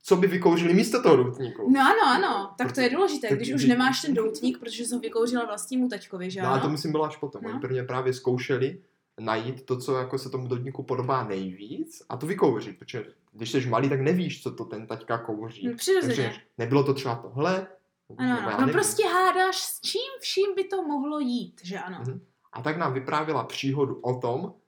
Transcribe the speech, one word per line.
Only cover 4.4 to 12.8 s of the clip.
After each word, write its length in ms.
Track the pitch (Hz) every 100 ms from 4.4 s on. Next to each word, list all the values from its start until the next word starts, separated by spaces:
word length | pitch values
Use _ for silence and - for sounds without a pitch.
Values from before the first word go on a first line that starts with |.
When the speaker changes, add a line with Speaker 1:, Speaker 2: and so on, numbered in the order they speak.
| 254 -
Speaker 2:
protože 260 | 233 233 233
jsi 80 | 240
ho 40 |
vykouřila 460 | 226 226 240 247 220
vlastnímu 440 | 208 - 254 247
taťkovi, 420 | 202 - 185 185
že 100 | 190
Speaker 1:
No 60 | 180
a 40 |
Speaker 2:
ano? 80 | 135
Speaker 1:
to 80 | 139
myslím 220 | 147 160
bylo 120 | 156
až 140 | 151 -
potom. 240 | 139 -
Speaker 2:
No. 60 | 113
Speaker 1:
Oni 100 | 120
prvně 240 | 131 131
právě 300 | 127 127 127
zkoušeli 680 | 123 - 127 - 127 131 180 _ _ _ -
najít 460 | 110 110 120 131 -
to, 120 | 127
co 200 | 127 131
jako 200 | 127 135
se 120 | 131
tomu 180 | 131 123
doutníku 360 | 123 131 131
podobá 400 | 135 123 127 135
nejvíc 800 | 107 95 95 92 104 160 320 - -
a 80 | 123
to 80 | 156
vykouřit, 540 | 196 165 110 101
protože 260 | 92